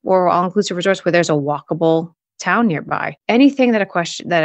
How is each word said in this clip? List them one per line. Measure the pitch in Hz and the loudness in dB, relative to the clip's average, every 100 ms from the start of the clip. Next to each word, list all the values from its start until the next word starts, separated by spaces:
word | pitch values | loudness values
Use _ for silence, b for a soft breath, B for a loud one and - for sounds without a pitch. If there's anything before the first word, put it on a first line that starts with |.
or | - 185 180 | -2 0 2
all-inclusive | 170 185 208 196 180 | 0 0 -2 -4 -2
resorts | 190 185 | -2 -2
where | 175 | 0
there's | 170 165 | 0 2
a | |
walkable | 151 143 147 - 160 165 160 170 _ _ - | 0 -2 -6 -6 0 2 2 -2 _ _ -8
town | 185 196 233 | -2 0 0
nearby. | 147 - - - 151 - | -2 -4 -6 -6 -8 0
Anything | 233 277 277 247 | 4 4 4 2
that | 220 | 2
a | 190 | -2
question, | 180 165 - - | -4 -6 -8 -2
that | 170 | 0